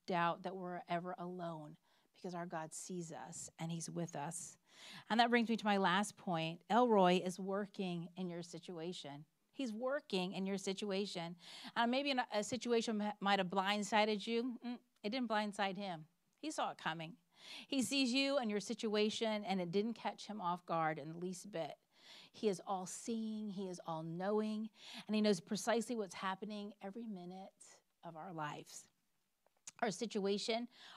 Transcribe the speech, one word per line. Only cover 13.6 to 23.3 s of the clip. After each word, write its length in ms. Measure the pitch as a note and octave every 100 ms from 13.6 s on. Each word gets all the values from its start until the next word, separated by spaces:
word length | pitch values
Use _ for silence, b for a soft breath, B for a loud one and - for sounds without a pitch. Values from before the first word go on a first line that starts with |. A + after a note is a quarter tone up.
| F#3+ G#3 G3 G#3+ G#3+ G#3+ A3+
you. 320 | A#3 B3+ A#3
Mm, 140 | A#3+ B3 _ _
it 80 | G#3
didn't 180 | B3+ A#3
blindside 480 | G#3+ G#3+ G3+ G3 F#3+
him. 300 | G3+ D#3+ D#3 _ _ _
He 120 | D4+
saw 200 | D4+ G#3+
it 80 | C#3+
coming. 380 | E3+ E3 D#3+ A3+ _ B B B A#3
He 160 | C#4
sees 300 | G#3+ C#4 B3+
you 260 | C4 C#4 C#4
and 120 | A3
your 100 | G#3
situation, 840 | G3 A3+ A3 G#3 G#3+ - A3 G#3+
and 160 | G3+ F#3+
it 100 | F3
didn't 240 | G3 A3+
catch 320 | A3 G#3+ - -
him 140 | G#3
off 240 | F3 F3 -
guard 320 | E3 D#3 D#3+
in 100 | D3+
the 100 | E3+
least 320 | F3+ F3+ G#3
bit. 260 | E3+ D3+ - _ B B B B
He 180 | - G#3+
is 120 | F3+ -
all-seeing. 840 | F#3+ - - - A3+ A3